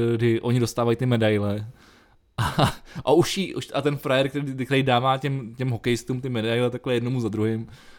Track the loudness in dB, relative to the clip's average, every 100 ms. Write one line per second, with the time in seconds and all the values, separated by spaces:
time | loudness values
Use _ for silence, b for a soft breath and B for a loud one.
0 | 0 2 2 2 2 2 2 0 2 2
1 | 2 2 4 2 0 -4 -6 -14 b b
2 | b b _ -4 -2 2 0 B B -6
3 | 2 4 4 0 -4 -6 -6 -4 -2 -2
4 | 0 0 0 -2 -6 -6 0 2 4 2
5 | 2 0 -2 -4 -8 -6 -4 -2 -2 -2
6 | -2 -6 -4 -2 0 0 0 -2 -2 -2
7 | -2 -2 -2 0 0 -2 -6 b b